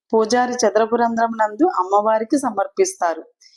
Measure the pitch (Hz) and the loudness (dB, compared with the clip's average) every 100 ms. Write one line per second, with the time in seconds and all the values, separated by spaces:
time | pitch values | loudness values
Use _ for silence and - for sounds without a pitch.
0 | _ 220 220 247 247 233 220 202 220 233 | _ 0 2 0 0 0 0 2 0 0
1 | 233 226 233 226 214 214 349 370 185 202 | 0 0 -2 0 -2 0 0 0 0 2
2 | 214 220 226 285 269 196 196 - 190 - | 2 0 0 -2 -2 -4 -2 -2 -2 -2
3 | 175 160 - _ _ | -4 -4 -10 _ _